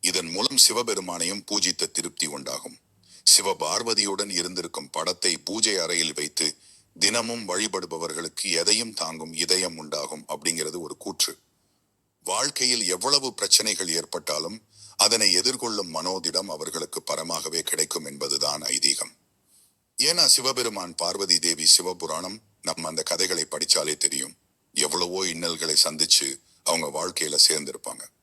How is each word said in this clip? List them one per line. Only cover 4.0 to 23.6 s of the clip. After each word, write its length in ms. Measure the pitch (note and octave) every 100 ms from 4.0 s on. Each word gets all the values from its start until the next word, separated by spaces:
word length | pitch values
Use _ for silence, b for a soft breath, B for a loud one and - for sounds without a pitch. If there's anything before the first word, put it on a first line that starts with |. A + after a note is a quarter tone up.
| G2+ F#2+ G2+
இருந்திருக்கும் 600 | F2+ F2 F2+ E2+ - C#2+
படத்தை 400 | D#2+ E2 E2+ F#2+ E2
பூஜை 380 | - G#2+ A2 G2
அறையில் 400 | E2 F2 E2 D2
வைத்து 300 | D2+ - D#2+ - b b b -
தினமும் 480 | G2 A#2 A#2 A#2 G2+
வழிபடுபவர்களுக்கு 1000 | F2+ G#2+ F#2+ D#2+ D#2+ E2 D2+ E2 - G2+
எதையும் 420 | E2 E2+ G#2+ A#2
தாங்கும் 400 | - D#2+ D#2+ D#2
இதயம் 440 | D#2+ E2+ F#2 F#2 D#2+
உண்டாகும் 460 | D2+ D2 C#2+ D#2 C2
அப்படிங்கிறது 500 | D2+ D2+ E2 D#2 D2+
ஒரு 160 | D2+ -
கூற்று. 360 | - F#2 - - _ _ _ _ _ _ _ _ -
வாழ்க்கையில் 580 | G2 C#3+ - B2+ A#2+ F#2+
எவ்வளவு 420 | F2+ B2 C#3+ C3
பிரச்சனைகள் 580 | - G2+ - G#2+ F#2+ F2+
ஏற்பட்டாலும் 680 | E2 D#2 F2 D2+ D2+ D#2+ A2 _ B B B
அதனை 300 | G#2 A2+ G#2
எதிர்கொள்ளும் 600 | F2 G#2+ C3 A#2+ G#2 F2+
மனோதிடம் 560 | D#2+ F2 F#2+ E2 E2+ F2
அவர்களுக்கு 500 | D#2 D#2 D#2+ D2+ -
பரமாகவே 600 | - D2 D#2+ D#2+ D#2+ E2
கிடைக்கும் 460 | D#2+ - D2+ E2 D2
என்பதுதான் 560 | C#2 C#2 C#2 C#2+ D2+ C#2
ஐதீகம். 480 | C2 - - - _ _ _ _ b b b _ -
ஏன்னா 260 | C#3 F3 D3
சிவபெருமான் 680 | - C3 B2+ A#2+ G2+ F2+ D#2+
பார்வதி 420 | E2+ F#2+ G2 D#2+
தேவி 260 | D#2+ D#2+ D#2+
சிவபுராணம், 680 | - F2+ F2 E2 D#2+ F#2 G#2+ _ _
நம்ம 260 | - E2 D#2+
அந்த 140 | D#2+
கதைகளை 400 | - E2 F#2 F2 D2+
படிச்சாலே 500 | D2+